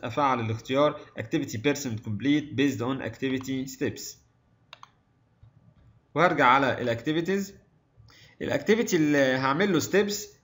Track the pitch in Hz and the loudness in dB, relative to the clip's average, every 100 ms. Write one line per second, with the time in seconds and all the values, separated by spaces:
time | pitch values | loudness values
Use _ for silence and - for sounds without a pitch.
0 | 120 131 143 123 110 110 - 135 147 147 | -6 0 2 2 -2 -4 -2 2 2 0
1 | - - 117 160 139 113 147 139 127 110 | -10 -12 -4 -4 -4 -2 -2 -2 -4 -6
2 | - 104 131 147 147 113 143 113 120 135 | -6 -2 0 0 0 0 0 0 -4 -4
3 | 110 - 135 131 131 131 131 - 127 - | -6 -6 -4 -4 -4 -6 -8 -6 -6 -6
4 | - - _ _ _ _ _ - - _ | -12 -18 _ _ _ _ _ -20 -20 _
5 | _ _ _ _ - _ _ _ _ _ | _ _ _ _ -20 _ _ _ _ _
6 | _ 143 175 151 127 131 135 - 123 113 | _ 0 2 4 6 6 4 0 -2 -2
7 | - 156 170 196 196 - _ _ _ - | -2 -2 0 -2 -4 -12 _ _ _ -20
8 | - - - - 76 135 - 220 226 170 | -20 -20 -20 -10 -4 0 2 2 2 2
9 | 151 143 131 131 135 147 208 160 113 190 | 4 4 2 2 0 2 2 0 2 0
10 | 202 202 - - | 0 -4 -10 -14